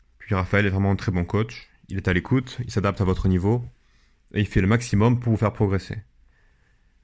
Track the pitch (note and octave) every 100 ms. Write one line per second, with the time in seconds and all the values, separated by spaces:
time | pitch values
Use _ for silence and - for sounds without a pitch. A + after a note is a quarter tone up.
0 | _ _ - G2 F#2 G2+ G2+ F#2+ G2 G2
1 | - F2+ F2+ G2+ A#2 - - _ - G2
2 | - F2+ - C3 - - - - G2 -
3 | F#2 F#2 F#2 F#2 G2 A#2+ A#2+ - _ _
4 | _ _ _ - G2+ G#2 F#2 A#2+ - G2+
5 | A2+ B2 A#2+ A2 G#2+ - G#2 F#2+ - -
6 | - _ _ _ _ _ _ _ _ _